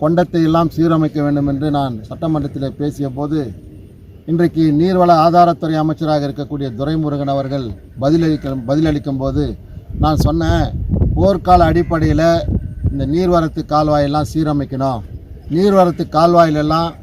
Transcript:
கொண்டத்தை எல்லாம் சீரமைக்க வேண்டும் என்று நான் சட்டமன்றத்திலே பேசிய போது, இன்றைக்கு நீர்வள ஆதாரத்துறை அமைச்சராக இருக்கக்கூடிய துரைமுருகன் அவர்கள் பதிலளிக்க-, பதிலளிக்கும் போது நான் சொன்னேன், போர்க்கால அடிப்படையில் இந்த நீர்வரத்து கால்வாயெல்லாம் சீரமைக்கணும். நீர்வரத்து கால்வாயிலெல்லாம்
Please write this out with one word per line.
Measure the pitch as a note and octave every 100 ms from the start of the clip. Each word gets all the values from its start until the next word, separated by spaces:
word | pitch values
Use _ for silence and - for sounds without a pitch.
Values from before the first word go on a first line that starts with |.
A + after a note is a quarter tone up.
கொண்டத்தை | D3+ E3+ F3 E3+
எல்லாம் | D#3+ E3 E3 D3+
சீரமைக்க | E3 D#3+ D#3 D3
வேண்டும் | D3 C#3+ C#3+
என்று | C#3 D3+
நான் | C#3+ C3+ A2 G#2+
சட்டமன்றத்திலே | A#2+ E3 D#3 C#3 C#3 C3+
பேசிய | - D3 C#3 C#3
போது, | B2+ D3 D#3 A#2+ F2+ - - - - - - -
இன்றைக்கு | E3+ E3+ D#3 D#3+ D3
நீர்வள | F3+ F#3 F3
ஆதாரத்துறை | E3 E3 F3 F3 E3 D#3+
அமைச்சராக | D#3 D#3 D3+ D#3+ D3+ C#3+
இருக்கக்கூடிய | C#3+ C#3 D3 C3+ A2+
துரைமுருகன் | C#3 D#3+ D3+ C#3+ C#3
அவர்கள் | C#3 C3+ C#3 A#2+ F#2+ - A#2+
பதிலளிக்க-, | C3+ E3 D#3+ D3+ C#3 C3 A#2
பதிலளிக்கும் | D3 D#3+ D3 C#3+ C3+
போது | C3+ D3 C3+ G#2 - - - -
நான் | D3+ D3
சொன்னேன், | D3 E3 E3 E3+ C3 - - - - -
போர்க்கால | F#3 F#3 F3+ F3+
அடிப்படையில் | E3 D#3+ E3+ E3 D#3 D3+ E3 E3+ - - - - -
இந்த | C#3 C3+
நீர்வரத்து | D#3+ F3+ F3 D#3+ E3 -
கால்வாயெல்லாம் | D3 D#3 D3 C#3+ D3+ D3
சீரமைக்கணும். | D#3 D#3 D3 C3+ C3 C3+ A#2+ - - - - -
நீர்வரத்து | D3+ G3+ G3 F3+ D#3+ E3
கால்வாயிலெல்லாம் | D3+ E3+ E3+ E3 D3+ D3+ D#3+ E3+ -